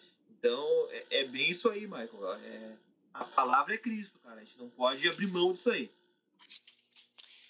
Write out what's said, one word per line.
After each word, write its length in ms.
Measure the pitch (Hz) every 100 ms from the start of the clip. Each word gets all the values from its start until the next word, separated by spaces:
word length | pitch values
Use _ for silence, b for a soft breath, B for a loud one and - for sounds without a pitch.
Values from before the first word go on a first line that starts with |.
| b b _
Então, 600 | - 120 127 151 160 151
é, 300 | 117 - 131
é 20 |
bem 260 | 131 127 151
isso 200 | 175 233
aí, 160 | 208 208
Michael. 480 | 156 113 104 95
É, 420 | 110 110 110 110 110 _ _ _
a 100 | -
palavra 500 | 127 - 127 135 143
é 40 | 220
Cristo, 400 | 233 220 196 _
cara. 220 | 120 110
A 20 |
gente 140 | 110 127
não 100 | 123
pode 400 | 127 127 135 170
abrir 180 | 160 196
mão 240 | 180 180
disso 160 | 180 -
aí. 200 | 160 226 _ _ _ _ _ - - - _ _ _ _ - B B